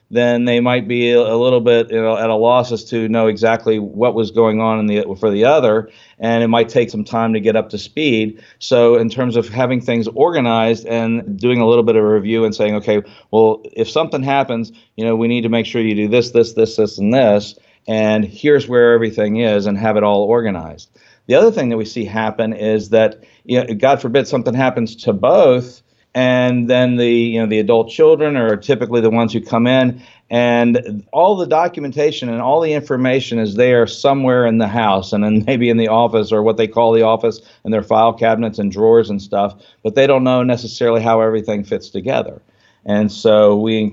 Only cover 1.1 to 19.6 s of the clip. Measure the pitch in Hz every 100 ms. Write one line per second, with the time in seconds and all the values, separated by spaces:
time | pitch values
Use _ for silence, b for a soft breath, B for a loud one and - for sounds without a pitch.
1.1 | 120 110 117 127 123 117 117 117 113 113
2.1 | 110 113 110 117 123 120 113 - 117 110
3.1 | 113 110 101 110 113 120 110 101 98 120
4.1 | 107 107 110 113 107 113 110 107 104 98
5.1 | 92 110 101 120 156 123 107 110 B B
6.1 | B 117 117 117 117 117 123 113 107 104
7.1 | 117 113 110 107 110 104 104 - - 156
8.1 | 110 110 110 B B - 123 120 117 110
9.1 | 127 123 117 104 117 127 127 123 117 110
10.1 | 113 165 165 120 113 113 113 113 117 113
11.1 | 117 - 98 120 123 113 120 113 110 107
12.1 | 107 101 113 110 104 107 104 101 104 -
13.1 | B B 110 110 110 - - 110 151 160
14.1 | 147 135 139 135 117 113 b b - 113
15.1 | 113 117 120 113 117 107 120 110 104 104
16.1 | 120 120 120 117 - 110 - 104 - 101
17.1 | 131 117 104 104 - b b - 110 107
18.1 | 107 101 - 147 143 117 123 120 117 113
19.1 | 110 104 110 117 104